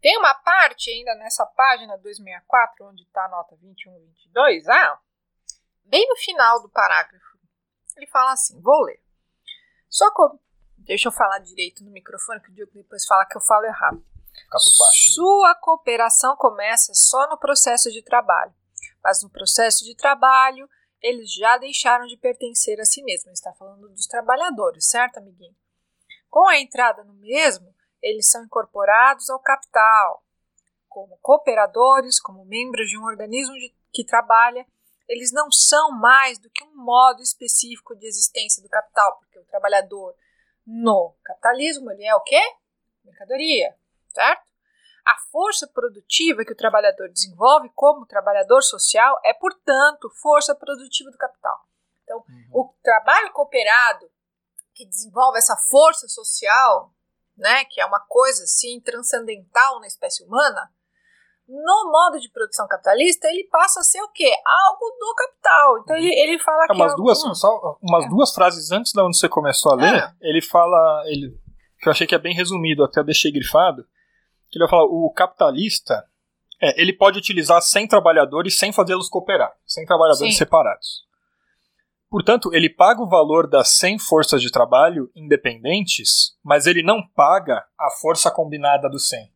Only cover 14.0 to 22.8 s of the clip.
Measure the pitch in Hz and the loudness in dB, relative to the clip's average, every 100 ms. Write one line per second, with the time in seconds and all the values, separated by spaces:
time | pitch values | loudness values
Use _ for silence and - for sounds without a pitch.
14 | _ - _ _ _ - - - - - | _ -20 _ _ _ -2 4 4 4 4
15 | - - 359 403 381 349 - 320 - 233 | 2 2 2 4 4 2 -2 -2 -2 -2
16 | 226 - 269 277 262 208 208 226 - 202 | 0 0 -2 0 -2 -2 -6 -2 -2 0
17 | - 262 285 302 - - - 240 240 220 | 0 0 -2 -4 -4 -2 0 -2 -4 -8
18 | - 240 233 175 - _ _ - - _ | -4 -2 0 -4 -4 _ _ -20 -20 _
19 | - 190 202 - 190 - 226 220 220 233 | -4 -4 -6 -8 -4 -2 0 -2 -6 -6
20 | 285 277 262 262 262 262 277 _ _ _ | -2 2 2 4 2 -2 -20 _ _ _
21 | 233 247 220 190 220 247 262 277 254 240 | -8 -8 -10 -6 0 0 -2 -6 -2 -2
22 | 247 240 247 247 240 233 - 214 | -4 -8 -8 -8 -8 -6 -6 -4